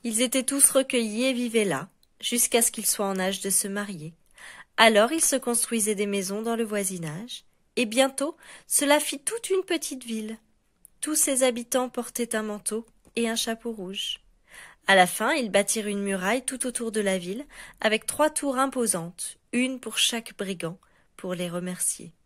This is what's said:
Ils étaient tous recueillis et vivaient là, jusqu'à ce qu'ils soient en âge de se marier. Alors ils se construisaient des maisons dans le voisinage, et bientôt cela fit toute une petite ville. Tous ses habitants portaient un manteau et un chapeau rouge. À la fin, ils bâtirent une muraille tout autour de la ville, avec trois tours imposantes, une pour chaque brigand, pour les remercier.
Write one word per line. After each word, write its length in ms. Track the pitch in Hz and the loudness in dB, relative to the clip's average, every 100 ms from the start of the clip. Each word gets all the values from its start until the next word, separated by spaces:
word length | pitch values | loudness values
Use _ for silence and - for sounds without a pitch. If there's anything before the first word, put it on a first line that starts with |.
| 240 | -2
Ils 160 | 214 | 0
étaient 220 | 247 269 | 2 2
tous 260 | 262 277 - | 0 2 4
recueillis 540 | 269 269 247 220 214 | 4 2 0 0 0
et 100 | 262 | 0
vivaient 300 | 247 240 226 | 0 0 2
là, 240 | 202 135 180 _ _ _ | 2 -2 -6 _ _ _
jusqu'à 420 | - 240 - 233 | -4 0 2 4
ce 100 | 233 | 2
qu'ils 140 | - 202 | 0 -2
soient 220 | - 196 | 0 0
en 100 | 190 | 0
âge 220 | 185 196 | -2 -2
de 100 | 196 | 0
se 200 | 190 202 | 0 0
marier. 440 | 202 202 180 156 - _ - - - - - | -6 -6 -8 -12 -16 _ -20 -20 -20 -10 6
Alors 380 | 226 208 233 | 8 8 4
ils 100 | 320 | 4
se 140 | - 269 | 2 0
construisaient 580 | 240 240 - 233 208 202 | 0 0 0 0 0 0
des 120 | 208 | 0
maisons 340 | 202 185 202 | -2 -2 -4
dans 160 | 226 226 | -2 -2
le 80 | 226 | -2
voisinage, 800 | 208 196 185 165 156 240 - _ _ _ - | -2 -2 -4 -8 -8 -10 -14 _ _ _ -2
et 80 | 233 | 0
bientôt 500 | 226 262 269 285 - - - - | 4 2 2 -4 -6 -20 -20 -2
cela 320 | - 285 294 | 0 4 4
fit 200 | 294 277 | 4 -6
toute 300 | - 466 - | -6 -6 -2
une 140 | 381 | -2
petite 400 | - 330 - 262 | 0 -2 -2 -10
ville. 340 | 240 220 214 220 _ _ _ _ - _ | -8 -6 -6 -12 _ _ _ _ -20 _
Tous 160 | - 302 | -2 0
ses 280 | - 262 | 2 4
habitants 440 | 262 233 233 262 254 | 2 0 -2 -2 -2
portaient 480 | - 240 - 240 220 | -6 -8 -6 -2 -2
un 80 | |
manteau 420 | 214 208 - 214 233 _ _ - | -4 -6 -6 -6 -8 _ _ -2
et 140 | 226 | 0
un 80 | 226 | 0
chapeau 340 | - 226 233 | -2 -4 -6
rouge. 480 | 220 185 202 - - _ _ _ - - - - | -8 -8 -6 -6 -8 _ _ _ -20 -20 -8 4
À 80 | 190 | 6
la 120 | 180 | 6
fin, 240 | - 220 | 4 0
ils 180 | 311 226 | 0 2
bâtirent 380 | 196 202 226 208 | 2 2 -2 -2
une 160 | 202 | -4
muraille 400 | 202 190 185 254 | -2 -2 0 -2
tout 240 | 247 254 254 | -2 -4 -6
autour 240 | 240 226 | -4 -4
de 80 | 214 | -2
la 180 | 202 190 | 0 0
ville, 280 | 175 214 285 - - - | -4 -8 -10 -16 -20 -2
avec 260 | 220 220 - | 0 0 -2
trois 240 | - 302 | 2 2
tours 280 | 302 285 254 | 2 -2 2
imposantes, 800 | 269 262 233 180 170 - - - _ | 0 0 0 -2 -4 -10 -12 -12 _
une 260 | 240 254 262 | 0 0 -2
pour 180 | 226 - | -6 0
chaque 380 | - 233 226 - | 0 0 -8 -8
brigand, 420 | 196 175 165 190 _ _ _ - | -6 -4 -6 -8 _ _ _ -12
pour 180 | 185 | -6
les 160 | 175 180 | -4 -4
remercier. 600 | 175 180 180 - - 175 _ | -4 -6 -4 -4 -4 -12 _